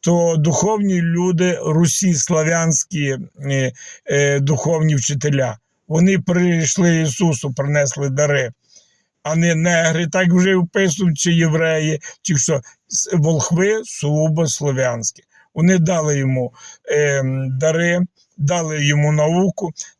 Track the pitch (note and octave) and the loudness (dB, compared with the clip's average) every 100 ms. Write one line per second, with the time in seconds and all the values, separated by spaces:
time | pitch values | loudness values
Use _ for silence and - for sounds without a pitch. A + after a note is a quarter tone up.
0 | - E3+ E3+ D#3+ D3+ D#3 F#3+ G#3+ G3+ F#3 | 2 2 2 2 0 2 0 0 0 0
1 | E3 E3+ F3+ E3+ F3+ E3+ D3+ D#3 E3+ - | 0 0 0 0 0 0 -2 2 2 2
2 | F#3+ D#3+ - E3 D#3 E3 D#3+ D#3 - E3 | 0 0 0 0 0 0 0 -2 -4 -4
3 | C#3+ C3+ - - C#3 C#3 C3 A#2+ - - | -4 -4 -8 -12 -4 -2 -2 -6 -20 -20
4 | - C#3+ C#3+ C#3+ C#3 D3 D#3 D#3+ D#3 D3 | -2 0 2 2 0 0 0 0 2 0
5 | B2 C#3+ D3 C#3 B2+ A2 _ _ _ D#3+ | -2 -2 0 0 -2 -4 _ _ _ 2
6 | F#3 F#3+ - F3+ F3+ E3+ D#3 - F3 E3 | 4 2 0 0 2 2 0 2 2 2
7 | D#3+ B2+ E3+ C#3 C#3+ B2+ C#3 D3 C#3 - | 0 0 0 0 -4 -4 -2 0 0 -2
8 | C#3 C3 D3 C#3+ B2 - _ - _ _ | -4 0 0 0 -2 -8 _ -20 _ _
9 | _ _ D3 D#3+ E3+ D#3+ E3+ E3+ E3 D#3+ | _ _ -4 0 2 2 2 2 2 0
10 | E3+ F#3 F#3 F3+ F#3 F#3 F3 G#3 F#3+ D3 | -2 0 2 4 4 2 0 0 0 0
11 | F3+ D3+ F3 E3+ E3 D#3+ D#3+ D#3+ D#3 D3+ | -2 0 0 2 2 2 0 0 -2 -4
12 | - - - D3 C3 C#3+ - _ _ - | -8 -14 -4 -2 0 -2 -4 _ _ -4
13 | - F3+ D3+ D#3+ - E3+ G3 A3 A#3 - | -2 0 2 0 0 0 0 0 -4 -6
14 | D3 D3+ D#3+ D3+ D#3+ - D3 C3 B2+ A#2+ | -2 0 0 0 -2 -2 -4 -2 -2 -2
15 | A2 - _ _ _ - E3+ F3 D#3+ F3 | -8 -10 _ _ _ 0 2 4 2 0
16 | D3+ C#3+ C3+ C3 B2 - - - - D3 | 0 0 0 -2 -4 -8 -20 -20 -4 0
17 | D3 C#3 C3 C3 C3+ C3 D#3 D#3+ E3+ F3 | 0 0 -2 -4 -4 -2 0 0 0 0
18 | F3+ _ _ - C#3+ F3 D#3+ D3+ C#3+ D3 | -2 _ _ -4 -2 -2 -4 -2 0 2
19 | D3 D3+ D3+ E3+ F#3+ - F#3 - - _ | 2 2 2 2 0 -2 -8 -10 -20 _